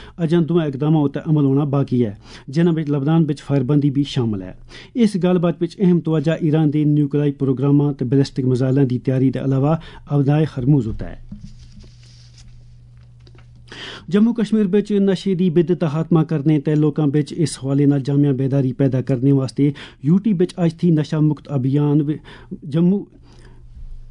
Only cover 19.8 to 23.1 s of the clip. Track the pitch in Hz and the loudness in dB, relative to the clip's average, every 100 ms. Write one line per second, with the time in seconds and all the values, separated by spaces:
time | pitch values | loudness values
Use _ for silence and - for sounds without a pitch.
19.8 | - - 135 190 226 175 180 - 170 165 | -14 -6 0 2 2 0 -2 0 -2 0
20.8 | 175 156 143 156 151 143 - 143 131 143 | 2 2 0 0 0 0 -6 -4 0 0
21.8 | 147 147 147 151 - - - - 160 151 | 2 2 0 -6 -10 -20 -18 -16 -6 0
22.8 | 175 196 - | 0 0 -6